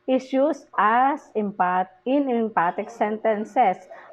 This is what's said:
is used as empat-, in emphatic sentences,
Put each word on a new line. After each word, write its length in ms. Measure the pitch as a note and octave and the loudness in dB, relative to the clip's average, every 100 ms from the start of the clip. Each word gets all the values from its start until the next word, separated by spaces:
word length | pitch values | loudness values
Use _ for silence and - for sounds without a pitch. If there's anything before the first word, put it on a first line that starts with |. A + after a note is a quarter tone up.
| - | -2
is 260 | C4 B3+ | -2 0
used 320 | C4 C#4+ C#4 - - | 0 0 0 -6 0
as 520 | G#3 A#3 C4+ D4 - A3 | 2 4 2 0 -6 -6
empat-, 520 | G#3 G3+ F3+ F#3 F#3 - - | -4 -2 0 0 -2 -6 -2
in 240 | C#4+ C4+ | 0 0
emphatic 600 | A#3 A3 G#3+ E3+ F#3+ G3+ | -2 -2 0 -2 -2 -8
sentences, 880 | - G#3+ G#3+ A3+ G#3+ G#3+ - G#3+ F#3 - - - | -4 -4 -2 -2 -2 -2 0 2 0 -6 -20 -20